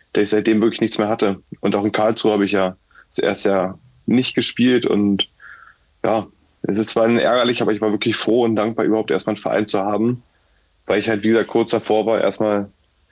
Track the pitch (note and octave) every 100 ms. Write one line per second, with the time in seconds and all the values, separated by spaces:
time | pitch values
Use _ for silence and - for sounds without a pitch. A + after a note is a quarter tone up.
0 | _ - G#2 G#2+ G#2+ A2 A2+ - A2 -
1 | G#2 A2 G#2 F#2+ _ - G#2 G2+ G#2 G#2+
2 | A2 A2+ A2 G#2 G2 G2 F#2 F#2 _ -
3 | _ - - G2 G#2 G2 F#2 - _ _
4 | - A#2+ B2+ - A#2 - B2 B2 B2 G2+
5 | G2+ G2 - _ - - - _ _ _
6 | - A2 - _ _ _ - G2+ G#2+ A2+
7 | A2+ A#2 - B2 A#2+ A#2+ G#2+ G#2 G#2+ G#2
8 | A#2 A2 - A#2+ A#2 G#2+ G#2+ A#2 G#2+ A2
9 | G#2+ - - G#2 - A2+ G#2+ G#2 G2 G#2
10 | A#2 B2 - _ _ _ _ _ - G#2+
11 | G#2 G#2+ G#2+ A2+ G2 A#2 A2+ A2+ - A2
12 | G#2+ G#2+ G#2 - G#2+ G#2 G2+ _ _ _
13 | _